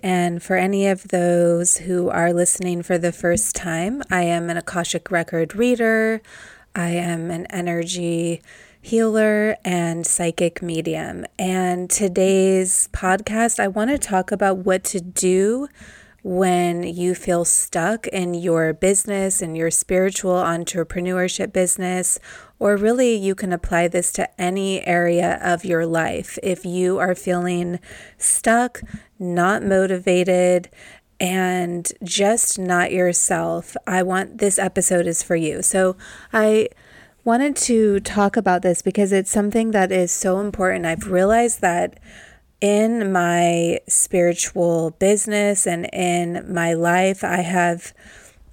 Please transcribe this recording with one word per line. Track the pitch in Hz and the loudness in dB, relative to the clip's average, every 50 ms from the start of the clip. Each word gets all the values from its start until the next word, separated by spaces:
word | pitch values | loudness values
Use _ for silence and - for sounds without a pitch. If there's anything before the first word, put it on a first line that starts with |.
| - | -2
and | 185 185 180 175 175 175 170 - | 0 0 0 0 0 -2 -4 -4
for | - 185 | -2 0
any | 185 185 190 202 196 196 | 0 2 0 2 2 2
of | 196 190 185 - | 2 0 -2 -2
those | 196 185 180 175 175 175 175 175 170 170 170 175 175 185 | -2 0 0 2 4 4 4 4 4 4 2 2 0 0
who | 180 170 180 180 180 175 | 0 -2 -2 -2 0 0
are | - - 170 170 175 | 0 0 0 2 2
listening | 175 170 175 - - - 185 180 175 175 170 | 2 2 2 0 0 -2 -4 -4 -4 -4 -2
for | - 180 170 | -2 -2 0
the | 175 175 | 0 -2
first | 170 - - 170 175 170 - - - | -4 -2 -2 0 0 0 -2 -4 -6
time, | - - 175 160 165 175 208 254 285 269 - | -6 -6 -6 -4 -4 -4 -4 -4 -6 -6 -4
I | 190 180 175 | -2 0 0
am | 170 170 170 170 170 | 0 0 -2 -2 -4
an | 170 | -6
Akashic | 170 - - - 175 165 - - 165 - - | -6 -6 -6 -6 -4 -4 -4 -4 -6 -4 -4
Record | 185 170 165 - 175 165 165 165 - | -2 -2 -2 -2 -2 -2 -2 -2 -2
reader. | 196 240 247 247 233 233 220 226 220 220 220 226 220 - - - - - - - - _ _ - | 0 0 2 2 2 2 2 2 2 0 0 -2 -4 -8 -14 -20 -20 -20 -20 -20 -20 _ _ -6
I | 180 170 170 | -4 -4 -2
am | 170 175 175 175 170 165 165 170 | -2 -2 -2 -4 -4 -4 -6 -6
an | 170 170 180 | -6 -8 -8
energy | - - 180 175 175 170 170 165 175 180 180 175 170 170 170 170 170 170 - - - - - - - _ _ | -8 -8 -6 -4 -4 -4 -4 -4 -4 -4 -4 -4 -2 -2 -2 -2 -2 -4 -6 -10 -16 -20 -20 -20 -20 _ _
healer | - - 226 226 226 220 214 220 214 214 214 208 208 220 - - - | -6 -2 0 2 2 2 2 2 2 2 2 2 0 0 -2 -2 -2
and | 185 180 175 170 165 165 170 165 | -2 -2 0 0 -2 -2 -4 -2
psychic | - - - 175 165 165 - 175 165 - - | -2 -2 0 0 -2 0 0 0 -2 -2 -4
medium. | 180 170 160 160 165 165 156 156 160 - 180 180 - - _ - | -6 -6 -4 -4 -4 -4 -4 -6 -6 -8 -10 -12 -12 -12 _ -6
And | 185 185 185 185 180 180 180 180 180 175 | -4 -2 0 0 0 0 -2 -2 -2 -2
today's | - - 208 185 180 196 185 190 190 190 190 190 190 185 185 185 - - - - - | -2 0 0 0 2 2 2 4 4 4 4 4 4 2 2 0 0 -2 -2 -2 -4
podcast, | - 190 185 190 196 208 - 214 220 233 233 - - | -2 0 0 0 0 -2 -2 -2 0 0 0 0 0
I | 202 196 | -2 -2
want | 190 214 220 254 | -2 0 0 0
to | 294 | 0
talk | 277 - - 202 185 190 - | -2 -2 0 0 0 0 0
about | 208 185 208 196 190 | -2 0 0 0 0
what | 190 180 196 185 190 - | 0 0 0 0 0 0
to | - - 185 | -4 -6 -6
do | 175 185 180 - 190 185 185 185 196 208 233 262 285 285 - - - - - - - - _ _ | -6 -6 -4 0 2 2 4 4 2 2 0 -2 -4 -8 -12 -16 -20 -20 -20 -20 -20 -20 _ _
when | - 190 180 180 190 185 180 180 175 175 170 175 175 | -8 -4 0 2 2 2 2 2 2 0 0 -2 -4
you | 165 170 180 175 180 180 | -6 -4 -2 -2 -2 -2
feel | - - 190 175 170 170 | -2 -2 0 0 2 2
stuck | - - - - - - 175 165 196 226 220 - | 2 2 0 0 -2 -2 -2 0 0 -2 -2 -6
in | - - 190 180 175 175 | -6 -4 -4 -2 -2 -4
your | 170 175 180 165 165 160 160 160 | -2 0 0 2 2 2 0 0
business, | - 190 190 202 - - 214 202 196 190 190 - - | 0 2 2 2 2 0 -2 -2 -2 -2 -2 -2 -2
in | 185 160 160 | -4 -4 -4
your | 160 165 165 | -2 -2 0
spiritual | - - - - 185 185 190 196 190 - - 185 180 | 0 -2 0 0 2 2 2 0 0 -2 -2 0 0
entrepreneurship | 180 180 170 165 170 170 - - 180 165 - - 185 175 185 185 185 180 180 - - 190 208 - | 0 0 -2 -2 -4 -6 -4 -4 -4 -4 -4 -4 -6 -4 -2 -2 -2 -2 -2 -2 -4 -6 -2 0
business, | 190 180 - - - 185 180 180 180 175 - - - - - - - - - _ - | 0 0 0 0 -2 -2 -4 -2 -2 -2 -2 -4 -4 -6 -12 -20 -20 -20 -18 _ -2
or | - 202 208 | 0 2 2
really | 196 208 220 240 262 254 240 233 | 2 2 2 2 4 2 2 2
you | 208 190 196 190 | 2 0 -2 -2
can | - 208 180 175 | -2 -2 -4 -2
apply | 175 - - 180 170 175 | -4 -2 0 0 2 2
this | 170 175 180 180 - | 2 0 0 -2 -2
to | - - - - _ - | -2 -4 -4 -6 _ -4
any | 180 180 185 196 196 196 190 - - | -4 -2 -2 -2 -2 -2 -4 -4 -2
area | - 175 175 175 175 175 170 175 175 - - | 0 0 2 2 2 2 2 2 0 -2 -2
of | - 180 175 170 - | -2 -2 -2 -2 -2
your | 180 170 165 165 | -2 -2 0 0
life. | 165 165 165 160 - 185 - 180 - - - - | 0 0 0 0 -2 -4 -6 -8 -10 -10 -6 -4
If | 190 180 180 - | -4 -4 -4 -6
you | 180 175 180 185 185 190 - | -4 -2 0 0 0 0 0
are | 185 180 180 | 0 -2 -2
feeling | - - 185 180 175 175 180 175 175 175 175 180 180 - - - - - - - | -2 -2 -2 -2 0 -2 -2 -2 -2 -2 -4 -6 -8 -10 -14 -20 -20 -20 -20 -10
stuck, | - - - - - - 240 226 240 247 240 - - - - - - - _ _ | -4 -2 0 0 2 2 2 2 4 2 0 -4 -10 -14 -14 -14 -14 -16 _ _
not | - 185 180 175 175 175 190 214 - 190 | -8 -6 -2 0 2 2 2 2 0 0
motivated, | 196 196 190 190 190 190 180 185 190 180 180 175 185 180 180 180 180 180 175 175 - - - - - - - _ _ _ - | 2 2 2 2 2 0 0 0 2 2 4 4 2 4 4 4 4 2 2 0 -4 -16 -20 -20 -20 -20 -20 _ _ _ -4
and | 185 180 185 190 185 185 180 180 175 175 175 175 175 - - - 196 | -4 -2 0 0 0 0 0 -2 -2 -4 -4 -6 -6 -8 -8 -10 -8
just | 175 - 196 202 208 226 233 - - - - | -4 -2 2 2 2 2 2 0 -2 -2 -2
not | 185 180 180 175 180 - | -2 0 2 2 2 0
yourself, | - 185 180 175 175 - - - 185 165 165 170 165 175 - - - - - | 0 0 2 2 2 0 0 0 0 0 -2 -2 -4 -6 -8 -10 -12 -10 -6
I | - 185 185 180 | -2 0 0 0
want, | 185 185 190 196 - - 220 | 0 0 -2 -4 -4 -4 -2
this | 208 202 190 - | 0 0 2 0
episode | 196 185 - 196 180 - 185 175 175 | -2 -2 -2 0 0 2 2 2 2
is | 175 165 - - | 0 -2 -4 -2
for | - 175 | 0 0
you. | 165 160 151 - - | 0 0 -2 -2 -2
So | 185 - - 190 190 185 185 190 - - - - - - - | -2 0 2 2 2 2 0 -4 -10 -20 -20 -20 -8 -2 0
I | 220 214 214 214 220 - - - _ - - - - - - _ _ - | 2 4 4 4 4 2 0 -4 _ -20 -20 -20 -20 -20 -20 _ _ 0
wanted | 233 226 247 277 294 277 | 2 2 2 2 0 0
to | - - - 233 220 220 208 202 196 | -2 0 2 4 4 4 4 2 0
talk | 214 - - 208 202 202 - | -2 -2 0 2 2 2 2
about | 233 196 190 180 175 | 2 2 2 2 2
this | - 180 175 170 | 2 2 0 0
because | - 190 - 208 202 190 202 | 0 0 2 2 2 4 2
it's | 190 190 - | 2 2 0
something | - 208 202 208 202 226 226 226 | 0 0 0 0 0 0 0 2
that | 214 196 185 185 | 2 2 2 2
is | 190 180 180 175 | 2 2 0 0
so | - - - 190 185 196 | -2 -2 0 0 0 0
important. | 208 208 196 - 185 185 190 180 170 | -2 -4 -2 0 0 0 0 0 -2
I've | 165 165 165 - | -4 -4 -4 -4
realized | 202 185 180 190 202 220 233 240 233 - - | 0 2 2 4 4 4 4 4 2 0 0
that | 202 180 170 175 180 196 - - - - - - - - - _ _ _ _ - | 0 0 2 0 -2 -4 -6 -12 -20 -20 -20 -20 -20 -20 -20 _ _ _ _ -2
in | 208 202 208 208 220 226 233 233 208 196 190 | 2 2 4 4 4 2 2 0 0 0 2
my | 175 175 175 170 175 175 170 170 170 170 170 - - - | 2 2 2 4 4 4 4 4 2 2 0 -2 -2 -2
spiritual | - - - - - - 180 175 175 170 - - - - 185 175 170 165 165 165 160 160 - | -2 0 0 0 2 2 2 4 2 2 0 -4 -4 -2 0 2 2 2 0 0 -2 -2 0
business | 196 196 208 196 - 214 208 208 208 202 202 196 - | 2 2 2 2 0 -2 0 0 0 0 0 0 -2
and | 185 170 170 175 - - | -2 -2 -4 -6 -6 -4
in | 185 180 180 175 175 175 170 175 - - - 185 | -2 0 0 0 0 0 -2 -4 -6 -6 -4 -2
my | 170 170 170 170 | -2 0 0 0
life, | 165 170 170 175 185 190 190 196 - - | 2 2 2 4 4 2 2 0 -2 -2
I | 185 175 | -2 -2
have, | 180 175 170 185 180 175 175 170 175 - - - _ - - - - - - _ _ - - | -2 0 0 2 2 2 2 0 -2 -8 -14 -20 _ -20 -20 -20 -20 -20 -20 _ _ -20 -20